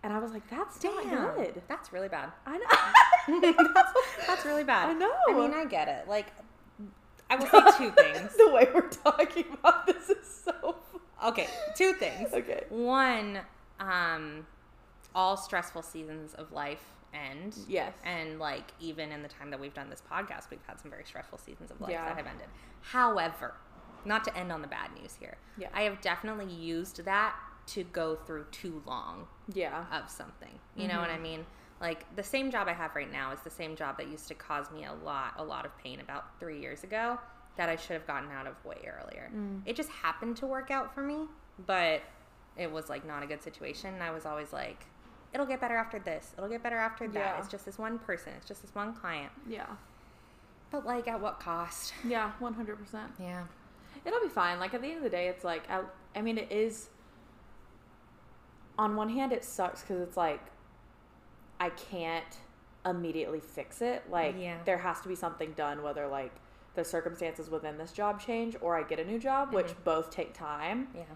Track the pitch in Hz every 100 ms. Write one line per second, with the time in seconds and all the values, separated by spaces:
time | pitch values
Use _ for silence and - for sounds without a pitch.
0 | 214 214 233 220 - 247 403 - 359 415
1 | 262 285 415 605 - - - 320 - 180
2 | 190 170 139 - - 330 494 - - 906
3 | - 719 - 330 339 330 320 381 762 523
4 | 508 - 349 359 294 294 277 214 180 330
5 | 392 679 640 269 285 302 302 170 151 139
6 | - 208 208 - - - - - 208 -
7 | - - - 262 269 403 - - 233 -
8 | - - - - 427 254 254 339 - -
9 | 302 294 311 339 339 277 339 339 370 359
10 | - 392 - - 370 - 311 339 - 381
11 | - - 233 226 - 719 622 - 370 349
12 | 170 185 214 - - - - 226 240 262
13 | 262 233 208 202 - - - - 196 180
14 | 170 160 151 151 160 - - - - -
15 | - 180 185 196 - 180 170 170 160 165
16 | 156 156 156 - 151 156 143 151 - -
17 | - 151 139 143 196 214 202 185 147 -
18 | - 170 160 156 151 135 - - 165 156
19 | 151 147 147 - 143 135 139 143 135 -
20 | - 175 196 - - - - - 151 -
21 | - - - - - - 165 - - 165
22 | 165 165 135 - - - - - - 254
23 | 247 202 165 165 120 - - - - -
24 | 202 220 - 180 175 160 147 - - -
25 | - - - - - - 185 - 208 196
26 | 185 175 214 214 190 170 165 165 185 -
27 | 180 202 220 - - - - 208 175 175
28 | 160 156 - 156 147 - 185 156 - 127
29 | - 87 170 - - 196 156 151 175 156
30 | - - - - - - - - 185 175
31 | 170 160 165 160 165 - - - 170 160
32 | - 185 196 269 269 240 185 170 160 -
33 | 139 139 131 139 165 - 160 160 147 135
34 | 139 151 - 156 - 147 147 156 147 156
35 | 156 139 127 - 156 131 147 - - 135
36 | 139 139 - - 175 147 135 147 190 214
37 | 233 240 - - - - 170 165 - 165
38 | 160 143 143 139 135 - - - - -
39 | - - - 214 202 196 196 240 302 -
40 | - - 233 233 269 262 262 269 233 -
41 | 277 294 311 - - - 185 190 170 156
42 | - - - - - - 170 156 156 135
43 | 156 143 143 147 160 - 143 147 190 190
44 | 170 160 156 151 147 139 135 - - -
45 | - - - 262 269 262 240 233 226 220
46 | 190 160 - - 196 233 240 233 226 226
47 | 220 208 196 180 196 202 - 196 220 233
48 | - 175 - - - 202 - 208 208 226
49 | 175 160 143 - - 220 - 208 - -
50 | - - - - - - - 294 247 247
51 | 233 226 208 - 180 170 170 - - -
52 | 240 233 214 214 240 220 214 208 202 214
53 | 214 - 180 180 175 - - - - 277
54 | 339 466 392 - 175 175 190 240 269 330
55 | 269 175 180 180 175 165 - 185 190 -
56 | - 202 226 226 - 208 226 220 - -
57 | - - - - - - - - - -
58 | - - - - - - - - 214 208
59 | 214 247 269 240 - - 180 - - 180
60 | 175 - 165 147 - - - - - -
61 | - - - - - - 180 175 - 185
62 | 165 165 - - - - - - 185 175
63 | 170 160 143 156 - - - - 240 247
64 | - 175 156 185 175 170 175 180 180 165
65 | 185 180 170 160 160 156 147 147 147 147
66 | 143 139 127 - - - - - 165 170
67 | 165 170 165 160 156 160 151 151 165 -
68 | 208 202 - 226 233 226 170 170 151 160
69 | 175 226 262 269 277 208 170 170 - 160
70 | - - 160 - 156 147 160 226 262 170
71 | 160